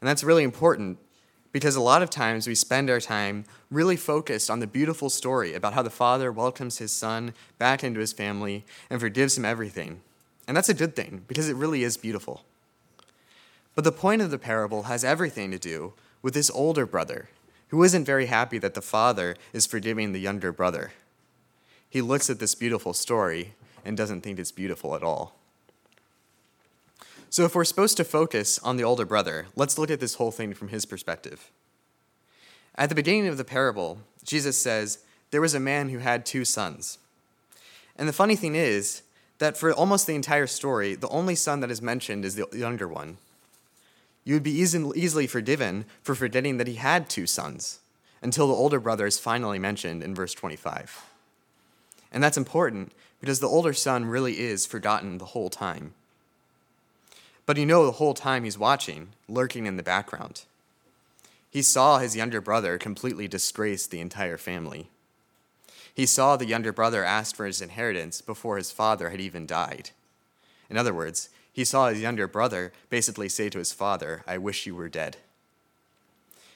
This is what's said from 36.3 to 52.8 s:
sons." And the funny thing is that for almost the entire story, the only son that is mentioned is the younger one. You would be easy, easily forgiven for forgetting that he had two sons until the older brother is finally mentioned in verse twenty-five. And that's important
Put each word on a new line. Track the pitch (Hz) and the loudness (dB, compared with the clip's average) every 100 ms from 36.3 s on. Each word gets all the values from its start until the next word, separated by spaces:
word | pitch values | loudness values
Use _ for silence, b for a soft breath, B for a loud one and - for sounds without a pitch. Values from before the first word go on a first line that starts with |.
| 131 | -2
sons." | 123 - 92 73 - - _ _ _ _ _ B B B B - | -2 -2 -4 -6 -12 -14 _ _ _ _ _ B B B B -6
And | 151 | -2
the | |
funny | 147 202 214 | 2 4 4
thing | 165 | 2
is | 156 147 101 101 - _ b b - | 2 2 2 -2 -8 _ b b -2
that | 151 - | -2 2
for | 160 | 2
almost | 143 185 196 - | 4 4 4 2
the | |
entire | 151 131 147 135 | -2 0 2 0
story, | - 139 117 101 | -2 -2 0 -2
the | 98 131 | -4 -4
only | 147 185 | -2 0
son | 170 - 143 | 0 0 -2
that | 123 | -4
is | 117 | -4
mentioned | 117 123 - 104 95 | -4 -4 -4 -6 -4
is | |
the | 98 95 | -4 -6
younger | 113 120 120 92 | -4 -4 -4 -6
one. | 80 76 92 _ _ _ _ _ _ b b b b | -8 -12 -16 _ _ _ _ _ _ b b b b
You | - | -2
would | 151 | 0
be | 143 147 | 0 2
easy, | 180 170 156 | 2 2 -2
easily | 156 175 151 131 | -2 0 0 0
forgiven | 123 107 147 110 95 110 B | 0 0 0 0 -4 -8 B
for | - | -4
forgetting | 120 127 127 139 127 | -2 0 0 0 -2
that | 120 | -4
he | |
had | 113 131 175 147 | -2 2 2 0
two | - 85 | -4 -2
sons | - 73 - - - _ _ b b | -2 -4 -8 -12 -12 _ _ b b
until | 123 120 143 | -2 2 4
the | |
older | 113 143 143 | 4 4 2
brother | 113 107 101 | 0 0 0
is | - | 0
finally | 117 117 110 98 | 0 -2 -2 -2
mentioned | 98 101 87 85 | -2 -4 -6 -6
in | 80 | -6
verse | 95 90 | -6 -6
twenty-five. | - 90 76 - - - - - _ _ _ _ _ b b b b b | -6 -8 -8 -8 -8 -12 -18 -20 _ _ _ _ _ b b b b b
And | 123 | 2
that's | 147 147 | 4 4
important | 127 160 160 104 | 0 2 0 -2